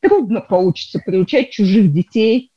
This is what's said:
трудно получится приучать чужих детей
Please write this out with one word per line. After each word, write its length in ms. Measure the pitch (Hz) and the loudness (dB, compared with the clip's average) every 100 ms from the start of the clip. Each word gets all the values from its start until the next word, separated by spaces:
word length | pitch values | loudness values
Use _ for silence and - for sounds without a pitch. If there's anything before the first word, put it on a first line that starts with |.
трудно 400 | 392 403 233 214 | 2 0 0 -4
получится 580 | - 185 185 - - - | -2 0 0 -2 -8 -10
приучать 460 | - 185 185 294 269 | -4 -4 0 -2 -2
чужих 420 | - 196 196 196 | -2 0 4 2
детей 580 | 147 185 233 220 240 254 | 2 -2 -2 0 0 -4